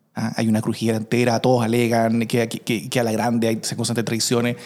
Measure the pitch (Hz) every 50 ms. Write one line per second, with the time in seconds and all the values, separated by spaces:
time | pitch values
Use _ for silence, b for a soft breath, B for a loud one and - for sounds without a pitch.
0 | _ _ _ 110 113 113 - - 117 113 107 110 - 113 110 - 113 113 113 110
1 | 110 - 117 120 123 120 117 113 - 123 127 120 113 110 117 120 120 117 117 117
2 | 113 113 113 117 113 110 - 120 113 110 - - - - 117 101 - 127 - 127
3 | 117 110 110 107 107 120 117 117 117 113 113 110 - - 110 113 117 117 117 117
4 | 107 113 117 110 - - 123 120 117 120 120 B B